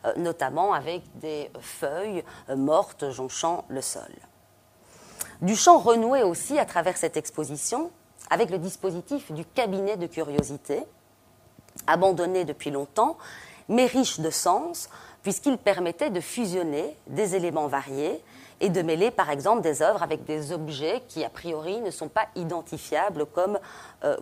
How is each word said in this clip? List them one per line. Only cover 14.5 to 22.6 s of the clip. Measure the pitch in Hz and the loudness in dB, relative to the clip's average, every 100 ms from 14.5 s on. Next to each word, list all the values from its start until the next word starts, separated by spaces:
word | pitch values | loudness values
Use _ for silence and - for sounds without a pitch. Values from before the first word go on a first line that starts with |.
| 196 320 339 - - - - | 2 0 -8 -12 -16 -20 -8
puisqu'il | - 196 - 254 | -4 0 0 2
permettait | - 180 175 170 302 | 2 2 0 0 -2
de | 180 | -2
fusionner | - - 220 180 165 147 196 302 - | -6 -4 -2 0 -2 -2 -4 -8 -10
des | 139 208 185 | -2 0 0
éléments | 175 156 147 | 0 0 0
variés | 139 135 135 156 294 - - - - | -2 -4 -4 -2 -4 -10 -20 -20 -2
et | 196 | 2
de | 180 | 2
mêler, | 165 160 214 | 2 2 2
par | 240 160 | 2 0
exemple, | 143 139 233 | 2 2 2
des | 165 139 | 2 2
œuvres | 156 208 | 4 2
avec | 165 156 | 0 -4
des | - 156 147 | -4 -6 -4
objets | 170 156 143 151 208 - | -6 -6 -6 -4 -4 -6
qui, | - | -8
a | 127 | -8
priori, | - 170 156 156 208 | -6 -8 -6 -4 -4
ne | 220 | -6
sont | - 156 | -8 -4
pas | 214 185 | -2 -2
identifiables | - 170 170 | -4 -6 -6